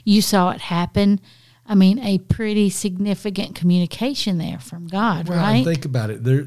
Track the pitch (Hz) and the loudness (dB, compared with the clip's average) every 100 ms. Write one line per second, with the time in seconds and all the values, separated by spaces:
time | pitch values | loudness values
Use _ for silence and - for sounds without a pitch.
0 | 214 208 196 202 180 - - 170 175 208 | 2 4 4 2 2 0 -4 -2 -2 0
1 | 202 202 _ _ _ _ - 202 190 226 | 2 2 _ _ _ _ 0 4 4 4
2 | 214 185 - - 214 214 202 - 208 180 | 0 -2 -2 -8 -2 2 0 0 -6 -4
3 | 202 185 214 190 - - 175 180 175 - | -4 -4 -4 -6 -8 -2 2 2 0 -2
4 | 247 277 214 175 175 160 - 170 170 190 | -4 -2 -2 -2 -4 -8 -12 -16 -8 -2
5 | 226 180 165 175 202 226 170 160 143 127 | -2 -2 -2 0 2 2 2 -2 -2 -4
6 | 107 107 120 135 | -4 -4 0 0